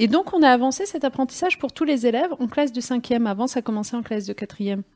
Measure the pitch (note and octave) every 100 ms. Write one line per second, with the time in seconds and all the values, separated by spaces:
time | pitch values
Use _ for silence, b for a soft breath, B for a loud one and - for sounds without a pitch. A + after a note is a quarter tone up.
0 | A3 D#4 F#4+ F4+ C#4 B3 C4 C4 G4 D4+
1 | C4+ C4 C4 - F#4 - C4+ - D#4 C4+
2 | A#3 A#3 F4 C#4+ A#3 - C#4+ A#3+ - B3
3 | - A#3+ A3+ G3 B3+ B3 A3+ G#3+ G#3 A#3+
4 | A3 G#3+ G3 G3 G3+ - G3+ G3 -